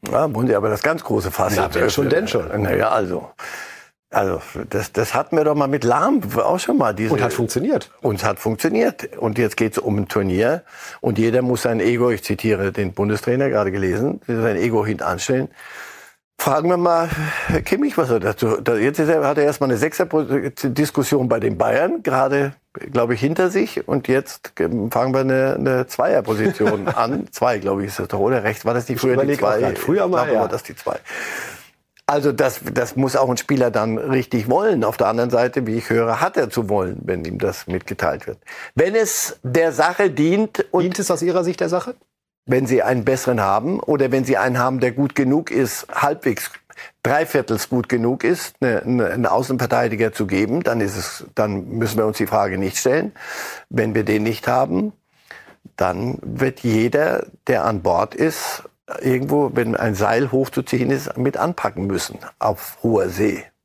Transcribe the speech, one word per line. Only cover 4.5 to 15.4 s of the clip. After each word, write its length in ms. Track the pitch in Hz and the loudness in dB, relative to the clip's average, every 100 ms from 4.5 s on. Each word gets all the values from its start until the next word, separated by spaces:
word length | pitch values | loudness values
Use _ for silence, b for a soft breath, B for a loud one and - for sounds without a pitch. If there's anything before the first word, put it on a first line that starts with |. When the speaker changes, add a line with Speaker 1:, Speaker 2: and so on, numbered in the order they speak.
| - - | -12 -6
Speaker 1:
das, 220 | 101 107 | -4 -4
das 220 | - 113 | -2 0
hatten 240 | - 147 165 | 0 0 2
wir 80 | 151 | 2
doch 100 | 147 | 2
mal 120 | 139 | 0
mit 180 | 143 120 | 0 2
Lahm 360 | 123 190 277 104 110 | 2 4 2 0 0
auch 220 | 101 185 | 0 0
schon 180 | - 285 | 0 2
mal. 160 | 120 | 2
Diese 200 | 101 110 | 0 0
Speaker 2:
Und 80 | 135 | 2
hat 100 | 117 | 0
funktioniert. 600 | - 117 - 190 294 - - | 0 -2 0 0 -2 -4 -6
Speaker 1:
Und 240 | - 101 107 | -4 -2 -2
hat 140 | 101 | -2
funktioniert. 760 | - 110 165 220 233 - - - | -4 -2 0 2 0 -2 -12 -4
Und 220 | 117 104 | -4 0
jetzt 180 | 113 - | -2 0
geht's 220 | 113 - | -2 0
um 220 | - 104 | -2 -2
ein 80 | 98 | 0
Turnier. 540 | - 98 92 117 165 - B B B | 0 0 2 2 0 -6 B B B
Und 180 | - 107 | -2 2
jeder 260 | 113 120 | 2 2
muss 180 | 127 123 | 2 0
sein 180 | 120 113 | 0 2
Ego, 300 | 98 120 123 | 2 2 2
ich 140 | 110 | 0
zitiere 500 | - 98 113 104 98 | -2 -2 0 0 0
den 180 | 92 98 | -2 -4
Bundestrainer, 560 | 95 104 107 - 127 139 | 0 0 0 0 0 2
gerade 240 | 110 98 | 2 0
gelesen, 480 | 98 95 95 131 202 - | 0 0 0 -2 -4 -4
sein 300 | 117 113 101 | 0 0 2
Ego 280 | 110 113 107 | 2 2 0
hinten 180 | 104 | -2
anstellen. 440 | 82 87 - 127 | -2 -4 0 -2